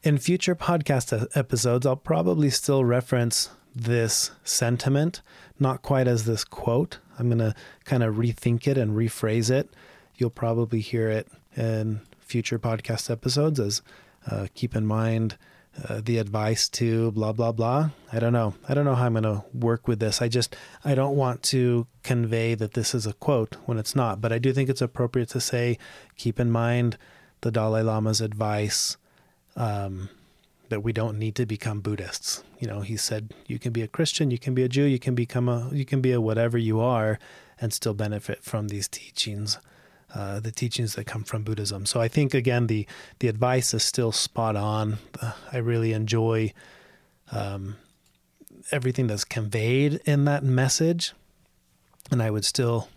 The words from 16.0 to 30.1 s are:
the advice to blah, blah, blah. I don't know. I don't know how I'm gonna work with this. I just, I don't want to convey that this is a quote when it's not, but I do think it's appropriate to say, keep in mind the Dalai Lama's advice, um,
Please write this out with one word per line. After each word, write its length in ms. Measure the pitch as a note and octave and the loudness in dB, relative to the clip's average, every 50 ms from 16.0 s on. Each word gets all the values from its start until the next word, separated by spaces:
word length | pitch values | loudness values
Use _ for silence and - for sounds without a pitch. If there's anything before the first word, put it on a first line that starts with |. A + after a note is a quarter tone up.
| G#2+ | -2
the 140 | A2+ A#2+ | -2 0
advice 540 | A2+ A2 G2+ G2+ A2 G#2+ G#2+ A2+ A2 - - | 0 0 -2 -2 -2 0 0 0 0 0 -2
to 420 | - - B2 A#2 A2+ A2+ A2+ A#2 G#2 | 0 0 0 2 2 2 2 0 0
blah, 200 | A2 G#2+ G#2+ A2 | 0 -2 -2 0
blah, 200 | A2+ A#2+ A2+ A#2 | 0 0 0 0
blah. 380 | A2 A2+ A#2 B2 C#3 D#3 D#3 C#3+ - - - | 0 0 2 2 2 2 0 -2 -6 -16 -6
I 80 | - A2+ | -4 0
don't 140 | A2+ A#2 A#2+ | 2 2 2
know. 220 | A#2+ A2+ G#2 F#2+ - - | 2 2 0 -2 -6 -4
I 60 | - C3 | -2 0
don't 140 | C#3 D3 | 2 2
know 80 | C#3+ C3+ | 2 2
how 100 | A#2+ B2 | 2 2
I'm 100 | B2 A2+ | 2 2
gonna 300 | A2+ A2 A2 G#2 G2+ G2+ - - | 2 2 2 0 -2 -4 -8 -6
work 340 | B2 A#2+ A#2 A#2 A2+ _ | 0 2 2 2 2 _
with 140 | - A#2+ G#2 | -2 0 0
this. 220 | A2+ G#2+ G2+ - A#2+ | 0 0 0 0 0
I 60 | A#2+ | 0
just, 280 | A2+ B2 A2+ - - - - - - - - | 2 0 0 -2 -6 -14 -20 -20 -20 -8 -2
I 100 | C#3+ C#3+ | 0 2
don't 220 | B2+ C3+ C#3+ C#3 | 2 2 2 2
want 260 | C#3+ C3+ B2+ B2 B2 - | 2 2 2 0 -2 -2
to 420 | - - C3 B2 B2 A#2+ A#2+ A#2 - _ - _ | 0 2 2 4 4 4 2 0 -2 _ -16 _
convey 520 | - B2+ A#2+ A#2 A2 A2+ A2+ A2+ A#2 A#2 | -2 0 0 2 2 0 0 2 0 0
that 180 | G#2+ A2 G#2 - | 0 -2 -2 -2
this 220 | B2+ A2 - - | -2 -2 0 -2
is 120 | B2 G#2+ | -2 -2
a 60 | G#2+ G2 | -4 -6
quote 440 | _ - - C#3+ B2 A2 G#2+ - - - | _ 0 0 2 2 2 -2 -6 -12 -6
when 120 | - A#2+ A2+ | -4 -4 -2
it's 160 | G#2+ - - | -2 -2 0
not, 280 | C#3 B2 A2+ G2+ G2 G#2+ | 0 0 0 -2 -2 -2
but 100 | A#2 A2+ | 0 0
I 60 | A#2 | 2
do 160 | B2 C3+ C3 | 2 2 2
think 160 | C3+ C3+ B2+ | 2 2 0
it's 100 | C3+ - | 0 0
appropriate 480 | B2+ A#2+ _ - B2+ A#2 - B2+ A#2+ - | -2 -4 _ -2 -2 0 0 -2 -2 0
to 100 | - B2+ | -2 -4
say, 380 | - - - A#2+ A#2+ A#2+ A#2+ - - - - - - - _ | -2 -2 0 0 0 0 0 -2 -4 -18 -20 -20 -20 -20 _
keep 240 | - - A#2+ A2 - | -6 -4 -4 0 0
in 100 | B2 A#2+ | 0 2
mind 460 | A#2 A#2 A#2 A#2 A#2+ B2 A#2+ A#2+ A2 - - - - - - _ _ _ - | 2 2 2 2 2 2 2 0 0 -2 -10 -20 -20 -20 -20 _ _ _ -4
the 80 | A#2 | -2
Dalai 320 | A2 A2+ G#2+ A2 A2 A2 A2 | 0 2 2 2 2 2 2
Lama's 400 | A2 A2 A2 A2 A2 A2 G#2+ A2+ | 2 2 0 0 0 0 0 -2
advice, 760 | A2 G#2+ G#2 A2 G#2+ G#2 G#2 G#2 G#2+ - - - - - - _ _ _ _ _ _ _ _ _ _ _ | -2 -2 -2 -2 0 0 0 0 0 0 -2 -2 -2 -4 -8 _ _ _ _ _ _ _ _ _ _ _
um, 540 | - A#2+ A2 G#2 G2+ G2 G2 F#2+ F#2+ F#2+ G2 | -4 -2 -2 -2 -2 -4 -6 -6 -8 -10 -12